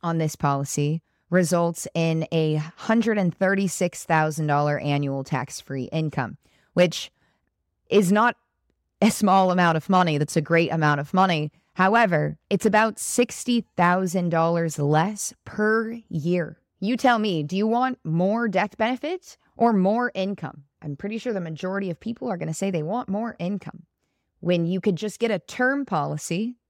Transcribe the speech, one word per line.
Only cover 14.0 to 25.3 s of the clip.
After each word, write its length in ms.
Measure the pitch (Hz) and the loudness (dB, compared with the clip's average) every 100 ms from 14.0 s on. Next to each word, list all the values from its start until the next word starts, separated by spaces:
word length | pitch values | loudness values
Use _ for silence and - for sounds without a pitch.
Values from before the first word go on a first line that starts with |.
| 190 185 175 | 0 -2 0
dollars 500 | 165 165 170 165 151 | 2 2 2 -2 -2
less 540 | 143 156 180 214 - - - | 2 2 2 -4 -10 -10 -14
per 540 | - 214 220 220 233 - | -2 0 0 -2 -10 -8
year. 480 | 165 147 180 156 - _ _ | -6 -2 -2 -2 -10 _ _
You 180 | 190 247 | -4 2
tell 200 | 269 233 | 2 2
me, 240 | 214 170 | 0 -2
do 140 | 147 190 | -2 -2
you 100 | 214 | 0
want 320 | 233 254 247 | 0 0 -4
more 420 | 165 160 185 220 233 | -4 0 0 0 0
death 280 | 185 202 - | 0 -2 -2
benefits 640 | 226 247 294 370 - - _ - | -2 -2 -6 -8 -10 -20 _ 0
or 160 | 233 | 2
more 400 | 214 185 226 247 | 4 2 2 -2
income? 500 | - 190 202 156 - 139 _ | -4 -6 -6 -10 -12 _ _
I'm 140 | 151 143 | -12 -10
pretty 220 | 202 220 | -8 -6
sure 140 | 247 | -4
the 80 | 202 | -6
majority 480 | 170 160 185 196 196 | -6 -8 -6 -6 -6
of 120 | 160 | -8
people 280 | 220 233 254 | -8 -8 -6
are 80 | 180 | -6
gonna 160 | 160 | -6
say 180 | 160 196 | -4 -4
they 120 | 180 | -2
want 260 | 151 226 - | -4 -6 -4
more 280 | 196 226 - | -4 -6 -6
income 460 | 175 202 - - - _ _ _ _ _ | -6 -6 -10 -18 -20 _ _ _ _ _
when 260 | 170 175 165 | 0 0 2
you 140 | 185 | 0
could 160 | 208 170 | 0 -2
just 240 | 214 - | -6 -4
get 100 | 226 | -2